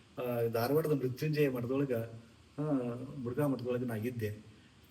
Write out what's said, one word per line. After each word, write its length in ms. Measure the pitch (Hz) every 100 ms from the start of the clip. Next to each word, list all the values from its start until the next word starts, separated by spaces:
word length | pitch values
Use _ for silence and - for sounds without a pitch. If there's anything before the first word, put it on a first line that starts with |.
| - -
ಆ, 300 | 123 120 117
ಧಾರವಾಡದ 440 | 113 120 147 156
ಮೃತ್ಯುಂಜಯ 580 | 139 127 123 156 147 143
ಮಠದೊಳಗ, 440 | 123 120 135 139 117 113 - - - - -
ಆ, 20 | 151 139 120 120 139 147
ಮುರುಘಾ 300 | 120 135 147
ಮಠದೊಳಗೆ 380 | 127 120 123 123
ನಾ 100 | 110
ಇದ್ದೆ 500 | 117 120 107 - - - - - -